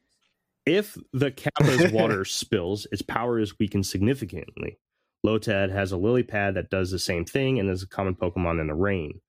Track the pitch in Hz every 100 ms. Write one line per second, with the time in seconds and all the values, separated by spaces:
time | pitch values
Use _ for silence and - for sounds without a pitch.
0 | _ _ _ _ _ _ - 185 208 -
1 | - 127 139 131 147 - 151 131 170 110
2 | 113 101 95 - - 107 87 104 - 101
3 | - 110 120 117 107 - 107 101 95 95
4 | 104 135 101 - - - - - _ _
5 | _ _ 107 110 113 98 98 95 95 92
6 | 104 123 - 104 101 95 - 95 90 90
7 | - 87 87 139 131 131 98 92 95 -
8 | 95 90 90 92 85 82 78 76 101 95
9 | 76 -